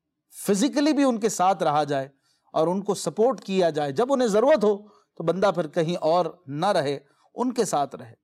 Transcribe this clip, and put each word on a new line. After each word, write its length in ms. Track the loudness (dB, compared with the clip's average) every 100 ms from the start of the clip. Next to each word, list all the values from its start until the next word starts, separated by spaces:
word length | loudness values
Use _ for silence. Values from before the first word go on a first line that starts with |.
| _ _ _
فزیکلی 580 | -10 -2 0 0 2 2
بھی 120 | 2
ان 140 | 2 2
کے 80 | -2
ساتھ 320 | 2 0 2
رہا 200 | 2 0
جائے 240 | 0 -2 -4 _ _ _ _
اور 120 | 0 0
ان 160 | 0
کو 120 | -2 -4
support 440 | -4 0 0 0
کیا 280 | -2 0 0
جائے۔ 220 | 0 -4
جب 200 | -2 0
انہیں 160 | 2 2
ضرورت 360 | 4 4 4
ہو 120 | 4 0 -6 _ _ _
تو 60 |
بندہ 260 | -4 0 0
پھر 120 | 0 -4
کہیں 280 | -2 -2 -2
اور 240 | 0 0 0 -6 -12
نہ 180 | -4 0
رہے، 260 | 0 -2 -6 -10 _ _
ان 180 | -6 -4
کے 120 | -2
ساتھ 320 | -2 0 -2 -8
رہے۔ 180 | -18 -20